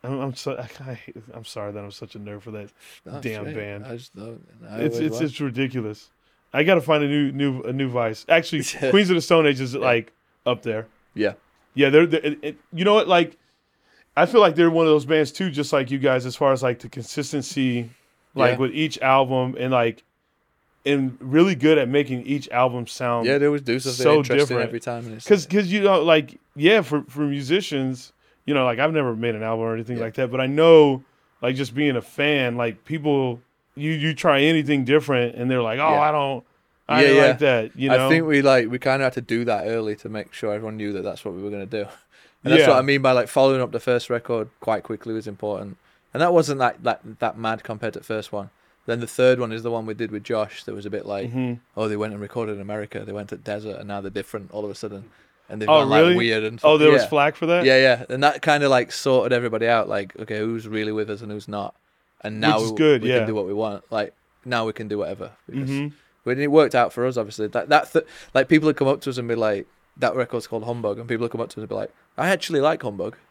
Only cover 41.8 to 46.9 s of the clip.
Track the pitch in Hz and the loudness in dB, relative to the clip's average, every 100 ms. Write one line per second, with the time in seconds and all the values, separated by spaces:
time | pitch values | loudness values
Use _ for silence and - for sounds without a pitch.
41.8 | 101 - _ _ _ _ 123 156 151 131 | -8 -14 _ _ _ _ 4 6 8 6
42.8 | 135 139 135 127 117 - 135 131 123 117 | 4 2 4 2 2 4 4 4 -2 -4
43.8 | - 123 - 120 117 117 110 _ - 107 | -2 -2 0 -6 -2 -4 -4 _ -4 -4
44.8 | - 110 117 110 107 98 104 98 104 90 | -4 -10 -8 -8 -8 -8 -6 -6 -10 -16
45.8 | _ _ _ 131 175 175 143 139 123 - | _ _ _ 0 4 4 2 0 -2 0
46.8 | 120 | -4